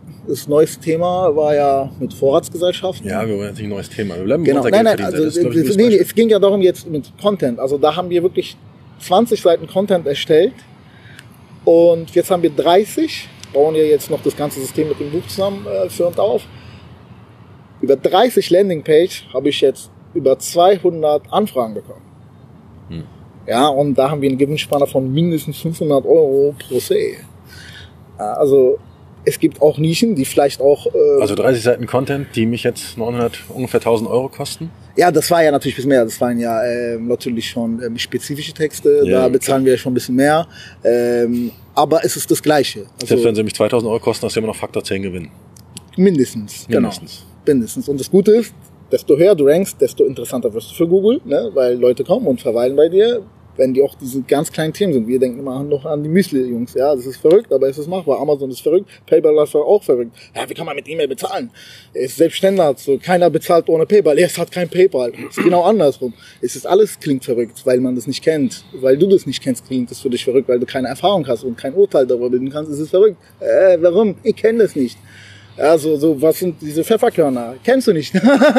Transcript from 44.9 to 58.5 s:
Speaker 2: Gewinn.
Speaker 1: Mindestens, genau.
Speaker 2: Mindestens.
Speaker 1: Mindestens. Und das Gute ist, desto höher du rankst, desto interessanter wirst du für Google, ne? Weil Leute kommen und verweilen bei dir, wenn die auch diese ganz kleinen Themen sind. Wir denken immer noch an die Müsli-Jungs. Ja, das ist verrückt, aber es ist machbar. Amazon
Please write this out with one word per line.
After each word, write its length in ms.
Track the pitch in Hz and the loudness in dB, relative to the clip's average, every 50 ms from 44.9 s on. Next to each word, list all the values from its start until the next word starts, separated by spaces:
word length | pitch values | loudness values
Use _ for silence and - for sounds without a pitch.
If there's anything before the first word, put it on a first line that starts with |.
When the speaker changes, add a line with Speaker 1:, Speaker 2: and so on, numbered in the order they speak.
| 101 95 98 | -6 -6 -6
Speaker 2:
Gewinn. 260 | 95 87 90 82 - - - - - - - - - - - - - - | -6 -8 -10 -12 -14 -18 -20 -20 -20 -20 -20 -20 -20 -20 -20 -20 -8 -2
Speaker 1:
Mindestens, 720 | - 185 202 175 139 127 - - 113 104 101 - - - - | 2 2 2 4 2 0 0 -2 -8 -12 -12 -14 -16 -6 -2
genau. 120 | - 135 120 110 | 0 0 0 -2
Speaker 2:
Mindestens. 360 | - - - - - - - - - - - | -4 -8 -14 -18 -20 -20 -20 -20 -20 -6 0
Speaker 1:
Mindestens. 420 | - 143 127 110 - - 135 120 147 | 0 0 0 0 -4 -6 -8 -6 -6
Und 120 | 143 135 | -6 -6
das 100 | 127 - | -2 0
Gute 220 | - 196 185 214 208 | 2 2 4 4 4
ist, 220 | 233 226 - - - - - - - - - | 4 2 -2 -8 -20 -20 -20 -20 -20 -8 -4
desto 260 | 131 - - - 147 | -4 -2 0 2 2
höher 180 | 139 170 202 202 | 4 6 4 4
du 120 | 151 139 | 4 4
rankst, 340 | 139 151 180 196 - - - | 4 4 2 0 -2 -4 -2
desto 240 | 135 120 - - - | -2 -2 0 0 0
interessanter 480 | 135 135 127 120 - 135 123 123 117 101 | 0 -2 -4 -10 -8 -6 -4 -4 -4 -4
wirst 180 | 113 - - | -6 -10 -8
du 40 | - | -4
für 120 | - 165 170 | -4 0 2
Google, 320 | 180 196 190 220 254 339 - | 2 2 2 2 0 0 -2
ne? 260 | - - - 240 220 185 | -2 -2 -2 -2 -2 -2
Weil 220 | 143 127 123 123 123 | 0 0 0 2 2
Leute 260 | 123 123 120 - 127 | 2 2 2 0 0
kommen 220 | - 175 - 220 | -2 -2 0 0
und 140 | 147 127 - | 0 -2 -2
verweilen 360 | - 127 107 117 123 131 139 | -2 -4 -2 0 0 0 2
bei 120 | 143 151 165 | 4 2 4
dir, 340 | 175 196 214 233 240 220 190 - _ _ _ - - | 4 4 2 2 0 -2 -6 -10 _ _ _ -8 -4
wenn 180 | - 131 131 123 | -2 0 0 2
die 80 | 131 139 | 2 2
auch 120 | - - | 0 0
diese 260 | - 143 123 127 135 127 | -6 -12 -8 -8 -6 -4
ganz 280 | - 147 139 165 - | -2 -2 -2 -2 -2
kleinen 220 | - - 156 160 151 | -4 -6 -6 -4 -4
Themen 220 | - 202 185 143 | -2 -2 0 0
sind. 120 | 123 107 117 | 0 0 0
Wir 100 | 127 131 | 0 0
denken 200 | 131 127 117 135 | 0 -2 -2 -4
immer 220 | 139 135 127 135 143 | -10 -10 -8 -8 -6
noch 220 | 147 147 139 139 | -4 -4 -4 -4
an 180 | 160 151 147 147 | -4 -6 -4 -4
die 60 | 156 | 0
Müsli-Jungs. 640 | 160 196 180 - 147 131 127 123 120 117 123 - - | 0 0 0 0 0 -2 -2 -2 -4 -6 -6 -6 -4
Ja, 220 | 127 131 147 151 | -2 0 0 0
das 100 | 127 120 | -2 -4
ist 140 | 131 123 - | -8 -6 0
verrückt, 340 | - 151 175 220 233 - 139 | 2 4 4 4 4 2 0
aber 160 | 131 135 135 | 0 0 0
es 80 | 135 | -2
ist 100 | 151 147 165 | -4 -8 -8
machbar. 300 | 180 190 165 151 127 113 | -8 -6 -2 -2 -2 -2
Amazon 300 | 139 151 147 135 139 131 | 0 -2 -2 -2 -4 -6